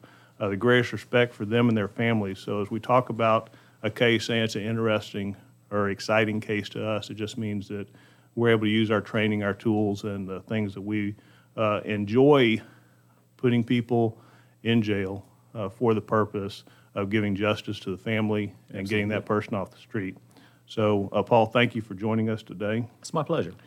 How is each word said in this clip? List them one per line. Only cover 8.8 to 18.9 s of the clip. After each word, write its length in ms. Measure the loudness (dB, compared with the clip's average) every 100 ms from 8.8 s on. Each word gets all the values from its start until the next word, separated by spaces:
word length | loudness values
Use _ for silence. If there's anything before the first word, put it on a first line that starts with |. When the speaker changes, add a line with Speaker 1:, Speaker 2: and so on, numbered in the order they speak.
| 4
Speaker 1:
our 100 | 2
training, 440 | 0 0 0 0
our 100 | -2
tools, 480 | -2 0 2 0 -2
and 240 | -6 -8 -8
the 140 | -10
things 340 | -6 -4 -4
that 60 | -6
we, 340 | -4 -4 -4 -6 -16 -20 _ -2
uh, 240 | 0 0
enjoy 760 | -2 -4 2 6 8 8 6 2 -2 -20 _ _ _ _ _ _
putting 260 | 0 2
people 560 | 2 0 0 2 0 -2 -18 -20 _ _
in 180 | 0 2
jail, 420 | 2 -2 -4 -8 -12 _ _
uh, 140 | -8 -8
for 260 | -2 0
the 60 | 0
purpose 640 | 2 0 0 -4 -8 -10 -20 _ _ -6
of 120 | -2
giving 280 | 0 0 0
justice 420 | 0 0 -4 -10
to 140 | -8
the 40 | -8
family 560 | -4 -2 0 -2 -4 -8 -16
and 180 | -10
getting 180 | -4